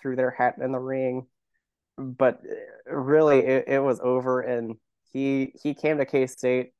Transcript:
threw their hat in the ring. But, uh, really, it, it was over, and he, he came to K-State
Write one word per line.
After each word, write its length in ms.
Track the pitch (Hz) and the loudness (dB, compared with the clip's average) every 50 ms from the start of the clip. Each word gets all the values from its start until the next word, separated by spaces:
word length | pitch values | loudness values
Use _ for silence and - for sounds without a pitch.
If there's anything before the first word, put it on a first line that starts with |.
threw 140 | - 135 127 | -6 -4 -2
their 160 | 127 127 123 | 0 0 0
hat 240 | - - 123 123 - - | 0 2 0 0 0 -2
in 100 | 135 127 | -6 -6
the 80 | 131 127 | -4 -6
ring. 480 | 127 131 131 131 131 127 127 127 127 _ _ _ _ _ _ _ _ _ _ _ _ _ - | -6 -4 -4 -2 -2 -2 -4 -6 -10 _ _ _ _ _ _ _ _ _ _ _ _ _ -14
But, 440 | - 135 131 123 - 135 123 - - - | -12 -12 -8 -2 2 2 2 2 0 -10
uh, 500 | - - - - - - - - 127 147 | -12 -12 -12 -12 -16 -20 -18 -12 -8 -6
really, 440 | 147 127 135 151 156 156 151 143 131 | -4 0 4 4 6 6 6 6 6
it, 260 | - 131 131 131 - | 4 4 2 0 0
it 120 | - 135 139 | 0 0 0
was 200 | 139 139 120 - | 2 0 0 0
over, 420 | - 123 127 127 127 127 127 127 | 0 0 0 0 0 0 -2 -2
and 360 | - 127 123 120 117 113 113 110 _ _ _ _ _ _ | -2 -2 -4 -4 -4 -8 -10 -14 _ _ _ _ _ _
he, 420 | - 135 139 139 139 135 135 131 - - | -6 -4 -2 0 0 0 -2 -4 -6 -8
he 120 | - 147 139 | -6 -6 -6
came 240 | - - 151 156 | -2 0 0 2
to 80 | 147 135 | 0 0
K-State 680 | - - 135 131 127 - - - 127 127 127 123 - _ | 0 2 0 0 0 -2 -2 0 0 0 0 -2 -6 _